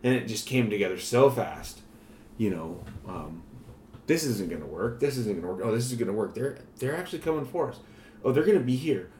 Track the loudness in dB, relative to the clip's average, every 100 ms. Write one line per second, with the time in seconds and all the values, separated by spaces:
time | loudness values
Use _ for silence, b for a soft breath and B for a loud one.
0 | 4 2 0 -6 0 0 2 2 0 0
1 | 2 6 6 6 -4 -6 -12 -14 -20 B
2 | B B B -2 0 0 -6 -10 -12 -12
3 | -10 -10 -10 -14 -16 -20 -18 -20 -20 -14
4 | 0 0 2 -2 -2 -6 -8 -4 -4 0
5 | 0 0 -2 -2 -4 -2 0 0 0 -2
6 | -2 0 -2 -2 -4 -6 -16 -6 -4 -4
7 | -6 -4 -2 -2 -2 -2 -2 -4 B B
8 | B B 2 4 6 6 4 0 2 0
9 | -2